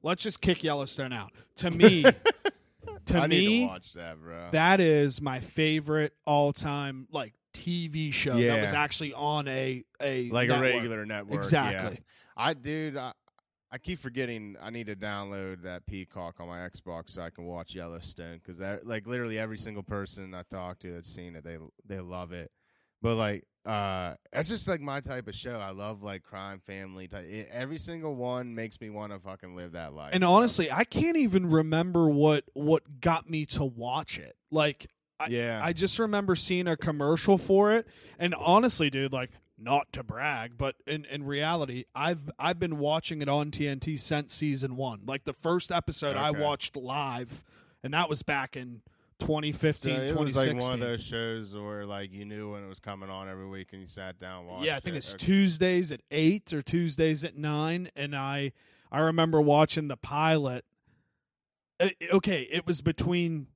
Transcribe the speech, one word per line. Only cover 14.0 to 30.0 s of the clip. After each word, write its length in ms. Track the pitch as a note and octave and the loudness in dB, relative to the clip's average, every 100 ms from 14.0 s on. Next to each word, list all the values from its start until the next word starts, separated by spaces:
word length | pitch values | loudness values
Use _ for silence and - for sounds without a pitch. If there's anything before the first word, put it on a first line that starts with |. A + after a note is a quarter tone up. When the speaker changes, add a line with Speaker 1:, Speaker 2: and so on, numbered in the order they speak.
| C3 A#2+ B2 A2+ G#2 G2 | -6 -4 -4 -6 -10 -12
Speaker 2:
I 120 | G2 | -12
need 160 | A#2 G#2+ | -10 -8
to 80 | G2+ | -8
download 680 | G#2 G2+ G2 G2 F#2+ F#2 | -6 -6 -6 -8 -8 -10
that 240 | F2+ F2+ - | -10 -12 -8
Peacock 540 | G2 F2+ G2 F2 E2+ | -10 -10 -10 -12 -12
on 80 | F2 | -12
my 100 | F2 F2+ | -10 -12
Xbox 440 | - F2+ E2 E2 | -14 -12 -12 -12
so 100 | F#2 | -12
I 80 | E2+ | -12
can 160 | E2+ F2 | -12 -10
watch 300 | F2 E2 F2+ | -10 -10 -12
Yellowstone, 640 | E2+ E2+ F2 - E2 E2 | -12 -12 -14 -14 -16 -16
'cause 160 | - F2 | -16 -10
I, 200 | F#2+ G2+ | -8 -8
like, 220 | A#2 A2 G#2 | -6 -8 -4
literally 320 | B2 A#2+ A2 | -6 -4 -4
every 220 | A2 G#2+ | -6 -8
single 240 | A2 G#2 | -10 -12
person 500 | F#2+ G#2 F#2+ G2+ F#2+ | -6 -6 -6 -10 -14
I 80 | F#2 F2 | -14 -12
talk 300 | F#2+ F2+ F2+ | -10 -10 -10
to 140 | F2+ | -12
that's 140 | E2+ F2 | -12 -14
seen 280 | F2+ F2 E2 | -14 -14 -14
it, 80 | |
they, 140 | D#2 E2 D#2+ _ G2 | -14 -14 -16 _ -12
they 140 | G2 | -12
love 320 | F2+ F2+ F2 | -8 -10 -10
it. 200 | F2 D#2+ _ _ _ _ _ | -12 -14 _ _ _ _ _
But, 120 | A#2 A2+ | 0 2
like, 280 | G#2+ G2+ _ _ - | 0 -2 _ _ -6
uh, 480 | G#2 G2+ F#2 F2+ - _ | -2 -2 -2 -6 -10 _
that's 180 | - D#3+ | -6 -4
just, 180 | A3+ - | -4 -4
like, 140 | E3+ | -4
my 180 | C#3+ C#3 | -4 -8
type 260 | C3+ B2+ A2 | -6 -8 -8
of 80 | - | -10
show. 220 | B2+ A#2 | -8 -8
I 120 | G2 | -8
love, 300 | F#2+ G#2 G#2 | -8 -8 -8
like, 220 | G2+ F#2+ | -10 -10
crime, 360 | _ F#2+ G2 G2 | _ -12 -12 -12
family 480 | - G2 F#2+ F#2+ F#2 | -14 -12 -12 -14 -12
type. 180 | G2+ E2+ | -14 -12
It, 240 | G#2+ G#2 | -12 -10
every 260 | A#2+ C3 D#3 | -8 -8 -8
single 380 | E3+ E3 D#3 C3+ | -10 -8 -8 -6
one 400 | B2 B2 B2 A2+ | -4 -4 -6 -8
makes 260 | A2+ - | -10 -10
me 80 | A2 | -12
wanna 300 | G#2 G#2 G2 | -10 -10 -12
fucking 360 | F#2+ F#2+ F#2 F2+ | -12 -14 -14 -12
live 180 | F2 | -12
that 200 | E2+ D#2 | -10 -10
life, 160 | D2 | -12